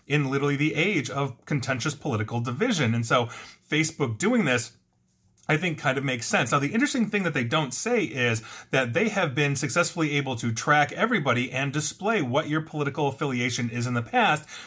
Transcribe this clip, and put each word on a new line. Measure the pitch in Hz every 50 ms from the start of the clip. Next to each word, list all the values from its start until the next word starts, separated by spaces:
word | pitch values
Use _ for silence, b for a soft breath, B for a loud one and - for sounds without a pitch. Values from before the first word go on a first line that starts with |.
| B
in | B 139 151 139 131
literally | 139 139 143 143 143
the | 135 147 156 -
age | 147 175 208 208 151 120 113
of | - 139 143 127 - - -
contentious | - 151 135 - - 131 123 - 156 147
political | - - 156 117 104 107 110 120 120
division. | 120 127 120 151 226 269 214 160 131 110 117
And | 117 117
so | - 147 127 117 117 B B B B B B B -
Facebook | 151 156 160 156 - - 143 120 110 -
doing | 175 220 254 233 180
this, | 135 123 117 - - - _ _ _ _ _ _ _ _ _ _ _ _ _ - -
I | 156
think, | 151 180 175 147 -
kind | - 143 131
of | 139
makes | 135 139 127 117 -
sense. | - 214 185 139 113
Now, | 151 143
the | 139 143 -
interesting | 226 285 - - 254 214 -
thing | - 202
that | 185 165
they | 151 139 120
don't | 117 156 160 151 127
say | - - - 226 247 220
is | 170 - - 127 123 120 113 110 B B B B B B
that | - 135 127 120 117
they | 175 220 226
have | - 196 180 147
been | 117 151 147 143 139
successfully | 135 156 139 - 175 170 - - 175 156 143 147
able | 143 139 131 131
to | 117 117 117
track | 117 113 - 151 147 147 143 143
everybody | - 165 208 233 247 196 139 135 117 120 127 -
and | 127 131 139 139
display | 131 151 147 - - - 185 214 226 202
what | 143 120 123 151 156 143
your | 151 156
political | 156 - - 151 143 143 - 160 147
affiliation | 143 - - 156 139 127 123 120 127 117 - 123 117
is | 117 120 117
in | 127 123
the | 120
past, | 113 - - 247 220 180 151 147 - B B B B